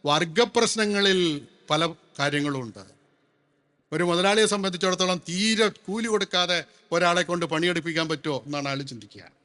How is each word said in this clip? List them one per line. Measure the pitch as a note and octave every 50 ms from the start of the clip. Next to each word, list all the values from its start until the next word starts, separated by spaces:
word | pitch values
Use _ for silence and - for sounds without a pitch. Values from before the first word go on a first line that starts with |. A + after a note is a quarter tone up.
| -
വർഗപ്രശ്നങ്ങളിൽ | D3 D3 D#3 F3 E3 D#3 G3+ A#3+ - - A#3 A#3 - - A3 G#3+ G#3 G#3 G3+ G3+ G3 F#3+ F#3 F3 E3 D3+ C#3+ - - _ _ _
പല | - D3+ D#3 E3 E3 D#3+ _ _ _ _
കാര്യങ്ങളും | - C#3 D3 C#3+ D3 C#3+ D3 C#3+ C3 B2
ഉണ്ട്. | A2 F#2+ G2+ F#2+ E2 - _ _ _ _ _ _ _ _ _ _ _ _ _ _ _ _ _ _ _
ഒരു | D#3 D#3 F3
മുതലാളിയെ | F3 E3+ F3 F#3 G3 G#3 A3 G#3+
സംബന്ധിച്ചിടത്തോളം | G#3 G#3 G3+ F#3+ F#3+ F3 E3+ F#3+ F#3+ F#3 E3+ F#3 F#3 F#3
തീരെ | E3+ - - E3+ F#3 G#3 A3 A3 G#3 A3 G3+ - -
കൂലി | _ - G3 A3+ A3+
കൊടുക്കാതെ | A#3 G#3+ G#3 G3 - - F3+ F3+ F3 F3+ E3+ D3 _ _ _ _ _
ഒരാളെ | E3 F3 F3+ F3 F3 F3+ E3+
കൊണ്ട് | E3 F3 F3 E3
പണിയെടുപ്പിക്കാൻ | C#3+ D#3+ D#3 E3+ F3+ F3+ E3+ D3+ E3+ D#3 E3 D#3+
പറ്റുമോ | D#3 D#3+ C#3+ - D#3 C#3+ B2 A2+
എന്നാണ് | C#3+ D3 C#3+ C#3 C#3+
അയാൾ | C#3 C3+
ചിന്തിക്കുക. | C#3 C3+ C3 A2 G#2 G#2 - G#2 F2 E2+ _ _